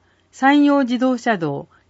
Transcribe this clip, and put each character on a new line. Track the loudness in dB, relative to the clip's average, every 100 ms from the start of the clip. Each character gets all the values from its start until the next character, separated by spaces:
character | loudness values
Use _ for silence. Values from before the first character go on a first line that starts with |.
| _ _ _
山 | -2 2 4
陽 | 4 2
自 | 0 -2
動 | -2 -2
車 | -4 -4
道 | -4 -6 -12 _